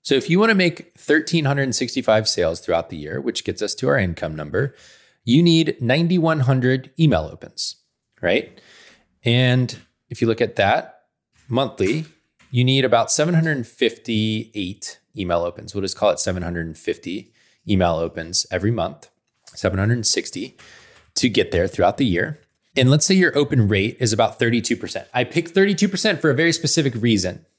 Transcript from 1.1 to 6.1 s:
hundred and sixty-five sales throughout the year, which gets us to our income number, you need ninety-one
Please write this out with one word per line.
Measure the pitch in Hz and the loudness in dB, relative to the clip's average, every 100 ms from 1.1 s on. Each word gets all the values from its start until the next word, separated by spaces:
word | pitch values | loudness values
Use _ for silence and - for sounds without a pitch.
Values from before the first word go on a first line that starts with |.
| 147 - 170 | 0 2 0
hundred | 143 139 | 0 0
and | 135 120 | -2 -2
sixty-five | 127 - 117 110 107 | -4 -4 2 2 2
sales | - 85 82 | 0 -2 -2
throughout | - 85 82 | -2 -2 -2
the | 80 | -10
year, | 73 85 | -10 -6
which | 127 - | -6 -6
gets | - - | -6 -6
us | 104 | -6
to | - 131 | -4 0
our | 143 | 0
income | 95 82 82 | 0 -4 -8
number, | 78 76 92 135 _ - - _ _ - | -8 -6 -4 -4 _ -20 -20 _ _ 2
you | 131 | 4
need | 175 160 156 - | 6 4 2 -2
ninety-one | 117 139 170 | 0 0 2